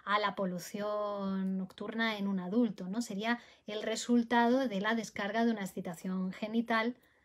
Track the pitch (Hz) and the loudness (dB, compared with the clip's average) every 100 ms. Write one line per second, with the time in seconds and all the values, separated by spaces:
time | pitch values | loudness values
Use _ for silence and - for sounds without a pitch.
0 | - 208 208 196 196 175 - 208 208 208 | -2 2 2 0 -2 -4 -6 -6 -2 -2
1 | 208 202 196 190 190 190 190 - 208 226 | -2 -2 -2 0 0 -2 -4 -6 -6 0
2 | 226 208 196 190 180 220 233 185 180 214 | 0 0 0 -2 0 2 2 0 -6 -4
3 | 233 196 220 233 - - - 214 214 220 | -4 -2 -2 -2 -4 -18 -8 -6 -4 -4
4 | - 240 233 240 233 254 262 196 208 226 | 2 4 4 4 6 6 2 0 0 0
5 | 208 - 202 220 233 214 190 - 185 165 | -2 -4 -2 2 2 2 -4 -6 -8 -6
6 | 190 185 185 - 214 226 233 226 226 254 | -4 -2 -2 -4 -2 0 2 2 0 -4
7 | _ _ | _ _